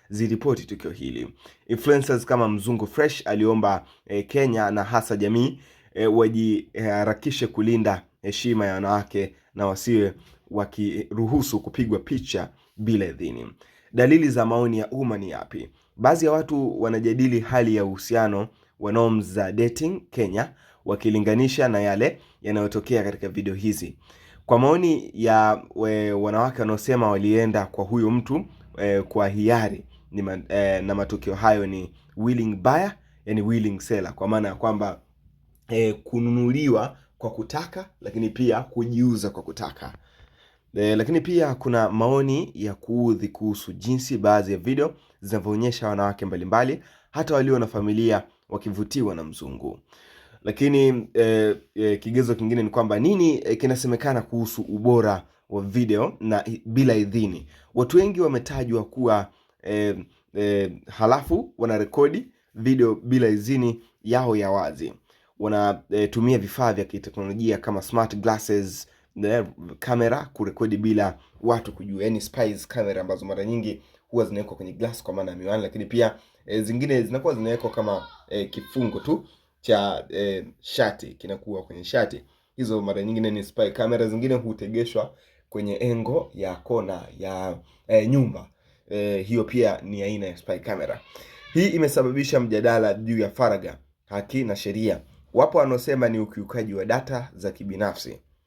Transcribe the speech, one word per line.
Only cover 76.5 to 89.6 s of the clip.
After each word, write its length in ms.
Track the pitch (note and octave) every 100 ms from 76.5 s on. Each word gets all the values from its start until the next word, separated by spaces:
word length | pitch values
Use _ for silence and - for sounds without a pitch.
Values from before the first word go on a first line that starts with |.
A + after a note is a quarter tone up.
| G#2+
zingine 380 | G#2+ A#2+ C#3+ C3
zinakuwa 320 | G#2+ C3 D#3
zinawekwa 360 | A#2+ A2+ A#2 A2+
kama, 360 | A2+ G#2+ F#2+ - - _
eh, 220 | G2+ F#2+
kifungo 500 | - - C3 A#2 F#2+
tu 240 | D3 D#3 - _ _ _
cha, 440 | - G#2 G2+ E2+ -
eh, 360 | F#2 G2+ F#2+ - _
shati, 460 | - - A2 - C#2
kinakuwa 560 | - G#2 G2 G#2+ F#2+
kwenye 220 | - F2
shati. 380 | F2+ B2+ A2 - - _ _ -
Hizo 260 | A#2 G#2+
mara 200 | G2+ G2
nyingine 280 | G#2 A2+ A2
ni 120 | G#2
spy 260 | G2 - G#2
camera, 380 | A2 A2+ A#2 A2+
zingine 260 | A2+ C3
hutegeshwa 800 | B2+ A2+ A2 G#2 A2+ A#2 - - - _ _ _
kwenye 280 | G#2+ G#2 G2
engo 500 | B2 A#2 A2+ C#3+ -
ya 200 | - F#2+
kona 480 | F2 - A#2 G2 F2+ - -
ya, 400 | F#2+ F#2 F#2 F2 - _ -
eh, 200 | A2 G#2+
nyumba. 400 | C#3 A#2 - - _ _ _ _
Eh, 380 | G#2 G#2 G2 G2
hiyo 180 | A#2
pia 360 | G#2+ B2